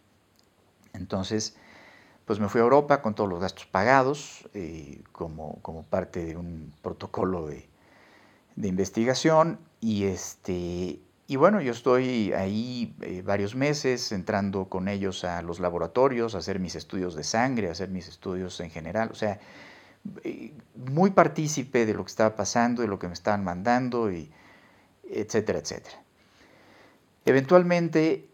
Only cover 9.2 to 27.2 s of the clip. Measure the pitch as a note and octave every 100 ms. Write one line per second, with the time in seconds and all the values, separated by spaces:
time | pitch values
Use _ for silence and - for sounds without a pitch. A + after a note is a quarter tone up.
9.2 | D#3+ D#3+ E3 D#3+ - _ A2+ G#2 G2 F2+
10.2 | - - - F2+ F2 F2 F2+ - - _
11.2 | - C3+ E3+ G#3+ C3+ A#2 C3+ B2 C3 B2
12.2 | G2+ A#1+ G2 G#2+ B2 B2 A2+ - - F2+
13.2 | F#2+ G2+ G2+ B2+ C#3 D3 C3+ B2 - G2+
14.2 | F2 G2+ G2 G2 F#2+ F#2 F#2+ G2+ F#2+ F2+
15.2 | F2+ F2 E2+ E2+ F2+ E2+ E2 B2 C3+ A#2+
16.2 | A#2 G2+ E2+ F#2+ F2+ E2 - G2 F2+ D2+
17.2 | D#2 A2+ C3 A#2+ F#2+ E2+ F#2+ F#2 F2 -
18.2 | G2 F#2 F#2 - E2+ E2+ D#2+ G#2+ A2 -
19.2 | G#2+ G2 - - - - - _ - -
20.2 | - - A#2 - - C3 C3 C#3+ G3 G3
21.2 | D#3+ D3+ D3+ D3 B2 A#2+ A2 G2+ F#2 -
22.2 | A2 G#2+ G2 A#2+ A#2 A#2+ A2 F#2+ F2 E2+
23.2 | - G#2 F#2+ F2+ G#2+ B2 B2+ A#2+ A2+ E2+
24.2 | D2 - - - _ _ _ _ - A2
25.2 | G2+ A2+ G#2+ F2+ - - - - _ _
26.2 | _ _ - _ - - - _ _ _